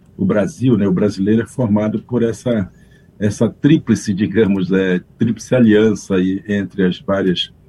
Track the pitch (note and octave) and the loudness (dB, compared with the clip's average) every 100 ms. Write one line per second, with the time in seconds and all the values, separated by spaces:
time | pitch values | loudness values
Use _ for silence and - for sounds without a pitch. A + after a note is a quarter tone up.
0 | _ - F#2+ G#2 F#2 E2+ B2+ G#2 G2+ F2 | _ -6 -2 0 -2 -2 0 2 2 2
1 | G#2 G2 G2 A2+ G#2+ - G#2+ G#2 G#2+ G#2+ | 0 0 0 0 -2 -4 0 0 0 -4
2 | - A#2+ A2+ G#2+ B2 A2+ F#2 - - - | -4 -2 -2 -4 -4 -4 -4 -10 -20 -20
3 | _ _ G#2 - A2+ - C#3 D#3 - G#2+ | _ _ -4 0 -2 0 2 2 2 -2
4 | - F#2+ G2+ G2+ G2+ G2 F2+ F#2+ F#2+ F2+ | 0 -2 -2 0 0 0 0 0 0 -2
5 | - _ A2+ G#2+ - B2+ A2+ G#2 A2 G2 | -6 _ -4 -4 -2 2 4 6 4 0
6 | - F#2+ F#2 G2 - G2+ F#2+ G2+ F#2 F2+ | -2 -2 0 -4 -4 -4 -4 -2 -2 -2
7 | - G2 F#2+ F2 - _ | -4 -2 0 -2 -6 _